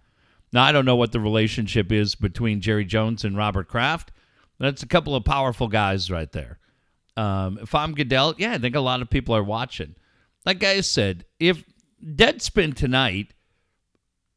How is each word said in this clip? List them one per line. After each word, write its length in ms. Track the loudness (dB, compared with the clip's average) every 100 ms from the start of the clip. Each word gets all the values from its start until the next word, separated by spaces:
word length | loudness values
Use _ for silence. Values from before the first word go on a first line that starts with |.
| _ _ _ _ _
Now, 120 | 2
I 80 | 4
don't 120 | 4
know 120 | 4 4
what 160 | 2
the 80 | 0
relationship 720 | 0 2 0 0 -2 0 2
is 220 | 2 0 0
between 440 | -4 -2 -2 0
Jerry 240 | 0 -2
Jones 400 | 0 0 0 -2
and 120 | -4 -2
Robert 320 | -2 -2 -4
Kraft. 420 | -2 -2 -2 -8 -20 _ _ _ -6
That's 240 | -4 -4
a 40 | 0
couple 260 | 0 0
of 100 | -2
powerful 440 | 0 0 0 -2 -2
guys 420 | 0 0 0 -2
right 200 | -6 -6
there. 260 | -10 -12 -16 _ _ _ _ _ -6
Um, 420 | -2 -2 -2 -6
if 140 | -4
I'm 200 | -2 -2
Goodell, 400 | -2 0 2 2 0
yeah, 140 | -2
I 60 | -2
think 160 | -2
a 60 | 0
lot 220 | 0 -2
of 80 | -2
people 240 | -2 2 0
are 60 |
watching. 520 | 0 -2 -6 -8 -12 -16 _ _ _ _ -2
Like 180 | 0
I 160 | 2 2
said, 460 | 2 2 2 0 -8 0
if 240 | 2 2 -4 _ _ _
Deadspin 720 | -6 2 2 2 -2 0 0
tonight 580 | 0 0 2 0 -2 -6 _ _ _ _ _ _ _ _ _ _